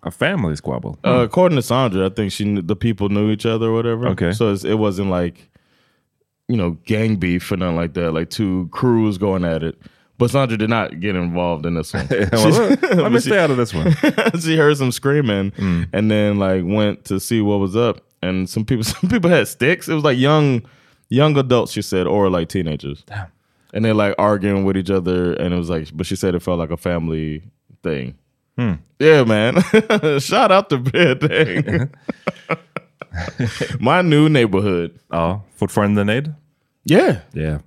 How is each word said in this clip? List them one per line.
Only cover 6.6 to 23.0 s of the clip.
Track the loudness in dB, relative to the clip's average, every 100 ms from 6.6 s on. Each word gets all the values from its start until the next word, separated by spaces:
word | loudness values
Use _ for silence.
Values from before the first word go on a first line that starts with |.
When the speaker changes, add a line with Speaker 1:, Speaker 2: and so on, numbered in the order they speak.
| -2 -4 -4
Speaker 2:
gang | -2 0 0
beef | 0 -2 -2
or | -4
nothing | -2 -2
like | -4
that, | -4 -4
like | -2 -6
two | -4 -2 -2 -6
crews | -2 0 2 2 0
going | -2 0
at | -2 -2
it. | -4 -10 -20 _ _ _
But | 0
Sandra | 2 0 -2
did | 0
not | 0 -2 -4
get | -4 -2
involved | -2 -2 -2 -2 -4
in |
this | -4 -4
one. | -6 -4
Speaker 1:
<laughs> | -2 0
Well, | 4 4
Speaker 2:
She, | 4 4 2 2
<laughs> |
Speaker 1:
let | 2 2
me | 2
Speaker 2:
she, | 2
Speaker 1:
stay | 2
out | 2
of | 2
this | 0
one. | 0 0 2 2 2
Speaker 2:
<laughs> | 0 -2
she | 0 4
heard | 4 4
some | 0
screaming | -2 0 0 0 0 -2
Speaker 1:
Mm. | -2 -2 -2 -2
Speaker 2:
and | -2 0
then, | 2 2 0
like, | 0 0
went | 0 0 0 -2 -4
to | -6
see | -2 0
what | 2 0
was | 0
up. | 0 0 -2 _ _
And | -4 -4 -4
some | -4
people, | -2 -2
<laughs> | -2
some | -4 -2
people | 0 2
had | 2 2
sticks. | 0 0 0 -2
It |
was, | 0
like, | 0 2
young, | 4 4 4 0 -4 _ _ _ _
young | 2 2 2
adults, | 2 2 0
she | -4
said, | -4 -2 0
or, | 2 2
like, | 0 -2
teenagers. | -4 -4 -6 -8 -12